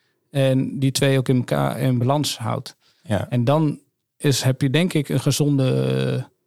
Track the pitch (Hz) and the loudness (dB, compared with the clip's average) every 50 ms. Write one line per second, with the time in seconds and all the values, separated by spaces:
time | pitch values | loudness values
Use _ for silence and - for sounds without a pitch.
0 | _ _ _ _ _ _ - 139 135 135 131 131 135 - - 143 135 135 127 - | _ _ _ _ _ _ -2 0 2 2 2 2 0 -2 -2 -2 -2 0 0 2
1 | 147 135 135 135 127 - 131 127 120 - - 143 139 139 123 113 139 135 123 120 | 2 2 2 2 2 2 2 2 0 0 -2 -2 -2 -2 -2 -2 0 0 0 0
2 | 120 127 139 151 139 - - - 113 117 113 113 120 - - _ _ _ _ _ | 0 0 0 0 -2 -4 -6 -6 -6 -6 -6 -6 -6 -10 -16 _ _ _ _ _
3 | _ - 107 95 - - 131 123 117 120 143 160 160 147 - - _ _ _ _ | _ -4 -4 -4 -2 -2 -2 0 2 2 2 2 2 0 -2 -4 _ _ _ _
4 | _ _ _ - - 147 131 - - 131 127 - 143 135 127 151 180 175 - 156 | _ _ _ -4 0 0 0 2 0 0 0 0 0 0 2 2 0 0 0 -2
5 | 135 - 147 139 - 147 135 - 147 147 143 135 131 127 135 131 131 131 131 131 | -2 -2 -2 -2 0 0 0 2 2 2 2 2 2 2 0 0 0 0 0 0
6 | 135 131 127 127 131 - _ _ _ | 0 -2 -2 -4 -6 -8 _ _ _